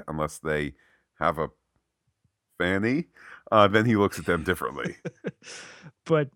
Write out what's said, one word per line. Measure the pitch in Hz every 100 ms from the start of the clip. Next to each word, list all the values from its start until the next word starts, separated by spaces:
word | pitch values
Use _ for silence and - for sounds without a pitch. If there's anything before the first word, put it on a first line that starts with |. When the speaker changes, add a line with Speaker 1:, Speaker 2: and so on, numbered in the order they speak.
| -
Speaker 1:
unless | 78 76 -
they | 78 76 73 - _ _ _ _
have | 78 78
a | 76 _ _ _ _ _ _ _ _ _ _ _
fanny. | 90 98 107 143 175 _ - - -
Uh, | 110 101
then | 107 117
he | 107
looks | 101 -
at | 82
them | 87
differently. | 98 87 62 69 - -
Speaker 2:
<laughs> | 165 - - - - - - - 156 _ -
But | 160 139